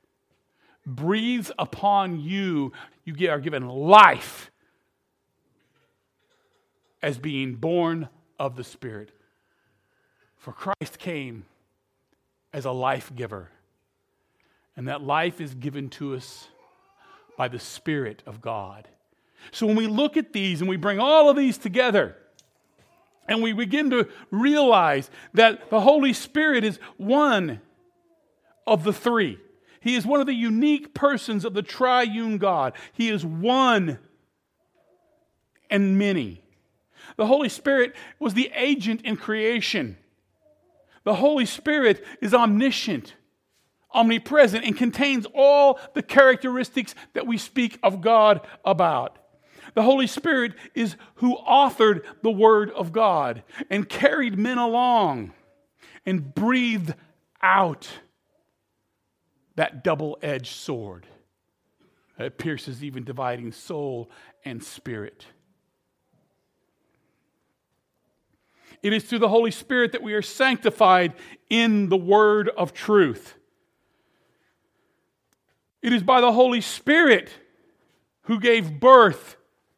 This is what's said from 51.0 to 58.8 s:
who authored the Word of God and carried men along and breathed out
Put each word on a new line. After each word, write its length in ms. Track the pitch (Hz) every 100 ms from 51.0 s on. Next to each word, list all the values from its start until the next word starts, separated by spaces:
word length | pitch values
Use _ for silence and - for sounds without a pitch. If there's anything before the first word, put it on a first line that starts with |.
| - -
who 200 | 247 247
authored 720 | - 262 277 - 220 180 - -
the 80 | 220
Word 400 | 202 220 214 208
of 200 | - 170
God 520 | 214 214 165 131 117 - - 277
and 180 | 196 -
carried 520 | - 277 311 240 190
men 180 | 226 247
along 760 | 240 233 247 240 180 127 92 - _ _ _ _ - - -
and 280 | 190 135
breathed 600 | 139 220 254 240 220 165 - _ _ _ _
out 440 | 190 196 180 143 - - - _ _ _ _ _ _ _